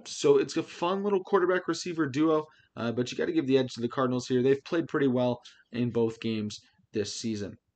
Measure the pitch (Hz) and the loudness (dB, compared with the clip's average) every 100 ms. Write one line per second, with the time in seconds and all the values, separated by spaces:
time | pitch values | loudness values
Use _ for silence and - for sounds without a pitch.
0 | - - 147 143 151 165 151 - 175 196 | -8 0 6 6 4 -4 -6 -4 -2 0
1 | 202 196 - 196 175 185 175 165 180 160 | 0 -2 2 2 4 0 -2 -6 -4 -2
2 | 147 131 160 156 151 _ _ - 117 117 | -2 2 2 2 -2 _ _ -6 -4 -2
3 | 127 - - 160 131 131 123 - 117 - | -2 -2 -2 0 4 4 2 -2 -4 0
4 | 127 127 - 127 127 139 - 170 135 156 | 0 0 0 2 4 2 0 -4 -2 2
5 | 139 123 123 120 - - _ 117 120 113 | 2 2 0 -2 -8 -20 _ -4 -2 0
6 | 113 113 117 110 107 - _ _ _ 107 | 0 -2 -4 -2 -4 -8 _ _ _ -4
7 | 101 - 113 107 95 - _ | -4 -4 -6 -4 -8 -12 _